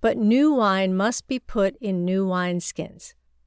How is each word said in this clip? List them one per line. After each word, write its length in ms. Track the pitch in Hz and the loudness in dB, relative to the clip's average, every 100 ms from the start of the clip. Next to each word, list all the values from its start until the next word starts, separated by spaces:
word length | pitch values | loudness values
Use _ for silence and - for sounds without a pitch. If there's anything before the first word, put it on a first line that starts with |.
But 160 | 220 240 | -2 2
new 340 | 208 247 302 | 2 4 4
wine 420 | 269 208 190 190 | 4 2 2 0
must 320 | 185 214 - - | 0 0 -2 -6
be 120 | 262 | -8
put 380 | - 226 190 - | -4 0 0 -2
in 280 | 202 180 | -4 -2
new 220 | 180 190 190 | -2 -2 0
wineskins. 880 | 180 180 175 - - - - - - _ _ | -2 -2 -4 -6 -8 -10 -12 -20 -20 _ _